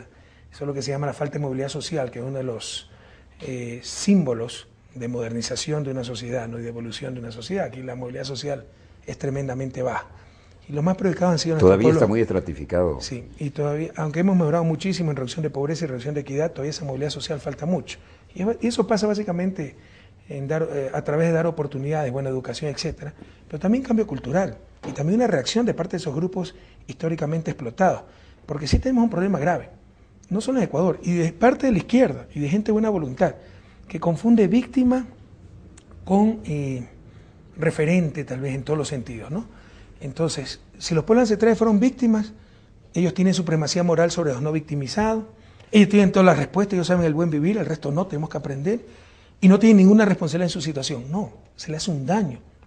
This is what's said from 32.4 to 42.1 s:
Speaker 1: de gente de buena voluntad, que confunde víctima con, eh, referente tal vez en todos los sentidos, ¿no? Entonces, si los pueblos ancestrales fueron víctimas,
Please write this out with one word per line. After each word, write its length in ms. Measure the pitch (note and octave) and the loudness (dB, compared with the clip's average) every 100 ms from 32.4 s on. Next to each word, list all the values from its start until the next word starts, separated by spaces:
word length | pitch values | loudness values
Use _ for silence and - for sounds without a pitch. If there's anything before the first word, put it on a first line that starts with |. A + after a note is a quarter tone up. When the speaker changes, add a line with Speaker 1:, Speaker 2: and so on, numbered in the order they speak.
Speaker 1:
de 80 | C#3+ | 0
gente 180 | G3+ G#3+ | 0 2
de 60 | |
buena 160 | G#3+ A3 | 2 2
voluntad, 440 | G3 C#3 C3 E3+ - - - - - - | 0 -2 0 0 0 -14 -20 -20 -20 -12
que 120 | F3 | -4
confunde 460 | E3+ D#3+ A3+ A#3 F#3+ | -2 0 4 6 6
víctima 580 | A#3 B3+ C4 B3 B3+ A#3 - - - - - - - - - | 4 2 2 2 2 -2 -14 -20 -20 -20 -20 -20 -20 -20 -18
con, 360 | - G3 G#3+ A3 | 0 2 4 0
eh, 420 | - D3 C#3 C3 A#2+ - - - - - - - | -4 -4 -4 -6 -10 -16 -20 -20 -20 -20 -20 -4
referente 680 | D#3+ D3+ D#3 F3+ D#3+ D3+ | -2 0 2 2 2 -4
tal 160 | C3+ B2+ | -8 -6
vez 140 | C3+ | -6
en 80 | C3+ | -6
todos 160 | B2+ D3+ | -2 -2
los 100 | C3 | -2
sentidos, 420 | C#3 - A2+ A#2 | -6 -8 -12 -8
¿no? 140 | F3+ A#3 - - - - - | -8 -8 -16 -20 -20 -20 -14
Entonces, 600 | C#3+ C3 D#3+ - C3 - - - | -12 -4 -2 -2 -8 -12 -18 -12
si 160 | - | -2
los 100 | D#3+ | 0
pueblos 180 | D3 A#3 | 4 4
ancestrales 340 | A#3 G3+ A3 A3 | 4 4 4 4
fueron 200 | A3+ G3+ | 4 4
víctimas, 540 | B3+ - A#3+ | 4 2 2